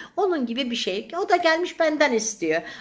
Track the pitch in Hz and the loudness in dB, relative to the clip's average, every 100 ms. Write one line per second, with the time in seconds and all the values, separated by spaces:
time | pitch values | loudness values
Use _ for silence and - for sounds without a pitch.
0 | - - 392 330 233 233 254 233 208 190 | -10 -2 0 0 -2 -2 -2 -2 -4 -4
1 | - 339 415 359 339 320 349 - 320 302 | -6 -6 2 2 4 2 0 0 0 4
2 | 285 226 214 - 160 160 - - | 2 2 0 -4 0 0 -2 -12